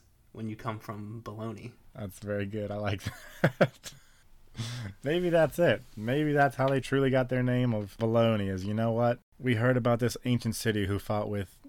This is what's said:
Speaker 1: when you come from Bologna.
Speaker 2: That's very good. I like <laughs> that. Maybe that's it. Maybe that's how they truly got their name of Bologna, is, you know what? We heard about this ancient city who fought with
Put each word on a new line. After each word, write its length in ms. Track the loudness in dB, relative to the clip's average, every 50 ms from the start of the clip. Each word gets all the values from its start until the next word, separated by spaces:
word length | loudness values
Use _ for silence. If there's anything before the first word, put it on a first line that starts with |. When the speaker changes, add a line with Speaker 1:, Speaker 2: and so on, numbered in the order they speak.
| _ _ _ _ _ _
Speaker 1:
when 160 | -12 -10 -8
you 80 | -8 -8
come 240 | -8 -8 -8 -8 -8
from 420 | -8 -12 -12 -10 -10 -12 -12 -12
Bologna. 520 | -12 -12 -10 -8 -8 -8 -10 -10 -14 -16 -18 _ -20 -18 -14
Speaker 2:
That's 240 | -10 -10 -10 -10 -10
very 260 | -6 -4 -2 -2 -2
good. 260 | -4 -4 -6 -6 -4
I 60 | -4
like 240 | -4 -2 -2 -2 -2 -4 -8 -10 -10 -18
<laughs> 180 | -18 -8 0
that. 520 | 0 0 4 2 0 0 0 -8 -18 -18 -18 -18 -20 -20 -20 _ _ -20 -20 -20 -20 -18 -12 -10 -10 -8 -8 -10 -10 -12 -12 -6 -4
Maybe 260 | -2 0 0 2 2
that's 300 | 4 4 4 4 4 4
it. 220 | 4 4 4 2 0 -10 -10
Maybe 340 | -6 -2 0 0 2 2 2
that's 240 | 4 4 4 4 4
how 120 | 2 2
they 120 | 2 2 0
truly 300 | 0 0 2 2 4 4
got 180 | 4 2 2 2
their 140 | 0 0 0
name 300 | 2 2 2 2 2 0
of 240 | -2 -4 -6 -6 -2
Bologna, 480 | 0 2 4 4 4 4 4 2 0
is, 160 | -2 -2 -2 -4
you 80 | -2 -2
know 180 | 0 0 0
what? 280 | 0 2 2 0 0 -2 _ _ _
We 180 | -4 0 0 2
heard 200 | 2 2 2 2
about 220 | 2 4 2 2 2
this 180 | 2 -2 -2 -2 -2
ancient 300 | 0 0 0 0 -2 -4
city 300 | -2 -2 0 0 0 0
who 120 | 0 -2
fought 320 | -2 -2 -2 -4 -2 -2 -2
with 280 | -4 -4 -6 -6 -10 -20 -20